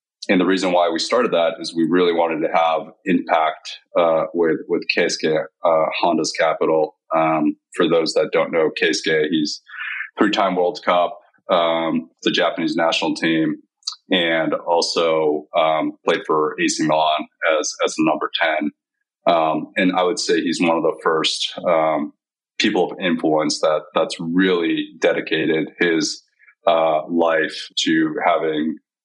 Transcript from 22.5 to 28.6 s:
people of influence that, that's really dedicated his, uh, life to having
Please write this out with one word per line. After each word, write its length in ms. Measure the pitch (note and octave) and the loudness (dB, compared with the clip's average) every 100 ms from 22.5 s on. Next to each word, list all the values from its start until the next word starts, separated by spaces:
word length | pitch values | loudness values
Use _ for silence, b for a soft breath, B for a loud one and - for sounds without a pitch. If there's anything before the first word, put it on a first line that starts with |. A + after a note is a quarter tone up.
| - | -4
people 340 | A2 F#2+ E2+ | 0 0 0
of 60 | D2+ | -2
influence 600 | F#2 E2 E2 D#2 D2+ - | -2 0 0 0 0 0
that, 240 | D#2+ D#2 - | 0 0 -2
that's 260 | E2+ D#2+ - | -2 -2 -4
really 720 | E2 F2 F#2+ F2+ E2 D#2+ D2+ D#2+ | -4 0 2 2 0 -2 -4 -2
dedicated 720 | E2+ E2 D#2 D#2+ D#2 D#2+ D2 - | 0 0 -2 -2 0 -2 -4 -2
his, 420 | F2 D#2+ D2+ - b b b _ - | 0 0 -2 -6 b b b _ 0
uh, 400 | E2 E2 D#2 - | 2 2 0 -2
life 600 | E2+ E2+ D#2+ D#2 - - - | 0 2 2 -2 -6 -10 -4
to 360 | F2 D#2+ D#2+ D2+ | 0 2 0 0
having 520 | - E2 D#2+ D2+ | 0 2 0 -2